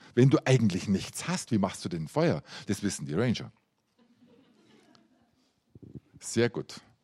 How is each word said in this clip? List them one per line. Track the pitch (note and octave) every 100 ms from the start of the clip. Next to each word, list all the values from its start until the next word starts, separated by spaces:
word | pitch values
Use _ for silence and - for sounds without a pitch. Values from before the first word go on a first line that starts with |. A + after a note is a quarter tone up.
| - -
Wenn | C3
du | D3 -
eigentlich | B2+ A2 F2+ -
nichts | F#2+ - - -
hast, | F#3 -
wie | G#2+
machst | F2+ - G2
du |
denn | E2+ D#2
Feuer? | C#3+ E3 D#2+ - - -
Das | G2+
wissen | G2+ - C#2+
die |
Ranger. | D#2+ B2 G2 - - _ _ _ _ _ _ _ _ _ _ _ - _ - _ _ _ _ _ _ _ - - - _ -
Sehr | - A2+ A#2
gut. | - - - - _